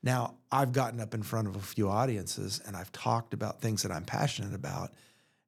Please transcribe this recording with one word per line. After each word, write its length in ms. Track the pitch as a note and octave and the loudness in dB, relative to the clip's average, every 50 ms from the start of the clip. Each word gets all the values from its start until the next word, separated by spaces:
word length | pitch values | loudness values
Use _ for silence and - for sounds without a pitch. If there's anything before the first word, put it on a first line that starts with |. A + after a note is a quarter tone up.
| - | 2
Now, 320 | B2+ B2+ B2 A#2+ - - - _ _ | 2 2 2 2 0 -4 -10 _ _
I've 200 | - C3+ C#3 B2+ | 4 4 4 6
gotten 300 | B2 C3+ C3 A2+ A#2 A#2+ | 4 2 2 2 0 -4
up 140 | A2 G#2 - | -6 -4 -4
in 80 | A2 G#2 | -6 -4
front 240 | - - A2+ A2 | 0 0 0 0
of 80 | G#2 F#2+ | 0 -2
a 40 | G2+ | -4
few 300 | G2 - - - G#2+ G2 | -8 -4 0 2 4 4
audiences 720 | G2 G#2+ B2 C3+ A#2 G2+ F2+ F2 - - G2+ G2 G2+ - - | 4 4 4 4 2 0 -2 -4 -4 -4 -4 -4 -4 -6 -6
and 120 | - G2 | -8 -8
I've 140 | F2 F2+ - | -8 -10 -10
talked 420 | - - - A#2 A#2 A#2 A2+ - - | -12 -4 0 2 2 2 0 -2 -4
about 260 | - G#2+ G#2+ - - | -4 -4 -4 -4 -2
things 220 | - A2+ A2 G2 | 0 0 0 0
that 100 | - G2+ | 0 -2
I'm 140 | F2+ D#2 - | -2 -4 -4
passionate 480 | - - - - C3+ - - - G2+ G#2 | -2 0 2 2 2 0 -2 -4 -4 -6
about, 400 | F#2+ - - F#2 F#2 F#2 - - - - - _ _ _ _ _ _ _ | -6 -6 -4 -4 -4 -6 -6 -10 -16 -20 -20 _ _ _ _ _ _ _